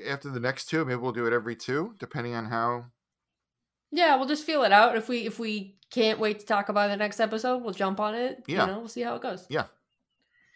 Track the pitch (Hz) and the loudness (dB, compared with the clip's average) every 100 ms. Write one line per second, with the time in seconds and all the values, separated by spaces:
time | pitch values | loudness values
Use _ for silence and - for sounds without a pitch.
0 | 107 139 143 127 123 131 - 160 147 123 | -8 -6 -6 -4 -2 -4 -2 -2 0 -2
1 | 127 117 117 120 110 113 - 139 202 226 | -2 -2 0 0 0 -6 -4 -4 -4 -8
2 | - 143 120 117 110 117 117 120 120 _ | -10 -8 -6 -6 -4 -2 0 -2 -6 _
3 | _ _ _ _ _ _ _ _ _ 294 | _ _ _ _ _ _ _ _ _ 2
4 | 330 262 262 302 311 302 226 202 233 226 | 4 4 2 -2 0 2 8 8 8 4
5 | 220 240 220 214 226 214 190 - _ 240 | -2 -4 -4 -6 -6 -6 -8 -16 _ 0
6 | 220 220 220 208 - 208 202 202 202 202 | 2 2 0 -2 0 0 2 2 2 0
7 | 208 208 220 220 254 254 233 180 196 196 | -2 0 -2 0 -2 -2 -2 -2 -2 0
8 | 214 226 247 - - 175 180 202 226 - | -2 -2 -4 -6 -4 0 0 -2 -8 -8
9 | 240 240 240 185 - 147 - _ _ _ | -6 -6 -6 -8 -4 -4 -4 _ _ _
10 | _ _ _ _ _ | _ _ _ _ _